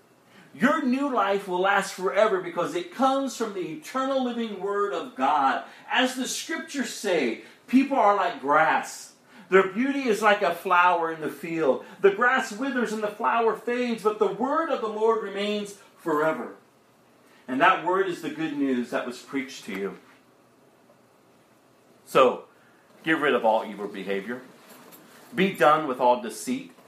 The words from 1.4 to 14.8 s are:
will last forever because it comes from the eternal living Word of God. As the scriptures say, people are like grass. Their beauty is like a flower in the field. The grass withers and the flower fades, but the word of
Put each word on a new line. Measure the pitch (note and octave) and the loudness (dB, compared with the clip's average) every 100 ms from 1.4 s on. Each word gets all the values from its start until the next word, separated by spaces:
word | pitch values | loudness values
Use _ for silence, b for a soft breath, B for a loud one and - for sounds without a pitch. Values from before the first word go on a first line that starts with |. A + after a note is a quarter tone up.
| G3 | -2
will | F3+ | 0
last | F#3+ G3 F#3+ | 2 2 -2
forever | - F#3 F#3+ G#3+ F#3 | -4 -2 2 2 2
because | F3 E3+ D#3 F3 | -2 -4 -4 -4
it | F3 | -8
comes | - C4 C4+ C4+ - | 0 0 2 -2 -4
from | A3 | -6
the | F#3+ D#3+ | -6 -8
eternal | D#3 - C4 C4+ C4+ | -10 -8 -4 -2 -2
living | B3 A#3 A3+ F#3+ | -2 -4 -6 -6
Word | G3 G3+ G3+ | -4 -2 -2
of | E3 C3+ - | -4 -8 -2
God. | - - - - B B B | 0 2 2 -2 B B B
As | - B3+ C4 | 0 0 -2
the | A#3+ | -6
scriptures | - - E4 - C#4 - | -6 -8 -8 -8 -8 -8
say, | - G3+ E3+ B2 A2 B B - | -6 -2 0 0 -4 B B 2
people | B3+ C4+ C4 | 2 4 4
are | G#3 G3+ | 4 4
like | - C#3 | 0 -2
grass. | C3+ D3+ D#3 C#3 - - - - B B G3 | 2 4 4 2 -2 -12 -18 -20 B B 2
Their | F#3 F#3+ | 4 4
beauty | F#3+ C4+ C#4 B3+ | 0 -2 0 0
is | G3+ | 2
like | G#3+ G3+ | 4 4
a | F3 | 2
flower | E3+ G3 F3 F3+ F3 D#3+ | -2 2 4 6 4 0
in | D#3+ | -4
the | D3 | -8
field. | - E3+ E3 D3+ A2+ B B | -8 -6 0 2 0 B B
The | G3 | 4
grass | G3+ B3 B3+ - | 4 4 2 0
withers | G#3 C4+ B3 G3+ | -6 -4 -2 -2
and | G#3+ | -2
the | G#3 | -4
flower | - A#3 A#3 A3+ - | -2 0 2 2 0
fades, | - B3 B3 A3+ | -2 -2 -2 0
but | G#3 G#3 | -2 2
the | G3 | 0
word | F#3 C4 D4+ D#4+ | 0 -2 0 0
of | B3 | -2